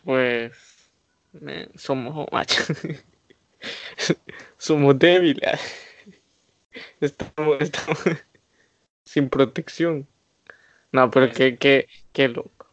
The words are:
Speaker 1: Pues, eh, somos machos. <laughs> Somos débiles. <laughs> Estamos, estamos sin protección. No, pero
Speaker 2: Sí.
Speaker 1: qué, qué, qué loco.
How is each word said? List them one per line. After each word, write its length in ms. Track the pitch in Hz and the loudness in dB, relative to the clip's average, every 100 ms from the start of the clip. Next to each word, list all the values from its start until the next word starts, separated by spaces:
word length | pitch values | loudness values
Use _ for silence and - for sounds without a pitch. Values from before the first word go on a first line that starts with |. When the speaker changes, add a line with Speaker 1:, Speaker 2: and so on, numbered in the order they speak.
Speaker 1:
Pues, 480 | - 131 123 120 117 117 _ _ _ _ _ _ _ 165 147 | 0 0 0 -2 -6 -16 _ _ _ _ _ _ _ -20 -16
eh, 220 | 151 - - | -14 -16 -16
somos 500 | - 135 120 151 - | -6 -6 -6 -10 -6
machos. 340 | - - - - | -4 -2 -4 -4
<laughs> 360 | 156 156 147 _ _ _ _ _ _ - - - - - - - - - _ | -6 -8 -12 _ _ _ _ _ _ -16 -14 -16 -8 -4 -4 -6 -20 -20 _
Somos 420 | - 151 139 135 | -2 4 4 6
débiles. 640 | 165 180 175 135 - - - - - - - _ | 6 6 4 2 -2 -4 -8 -16 -20 -20 -20 _
<laughs> 800 | _ _ _ _ _ - - _ | _ _ _ _ _ -20 -20 _
Estamos, 600 | 147 - - - 156 139 | -4 -4 -14 -2 0 0
estamos 380 | 147 - - 156 170 165 _ _ _ _ _ _ _ _ | -2 -4 -6 -2 -2 -4 _ _ _ _ _ _ _ _
sin 240 | _ 147 135 | _ -2 -2
protección. 760 | - 131 - - - 170 151 143 _ _ _ - _ _ _ _ | 0 0 0 -12 -4 -4 -4 -10 _ _ _ -20 _ _ _ _
No, 180 | 131 123 | 2 4
pero 160 | 131 131 | 4 4
Speaker 2:
Sí. 60 | |
Speaker 1:
qué, 220 | - 131 120 | 4 0 2
qué, 300 | 139 139 - - - | 2 4 2 -14 -10
qué 160 | - 135 | 0 0
loco. 400 | 120 - _ - | -2 -14 _ -20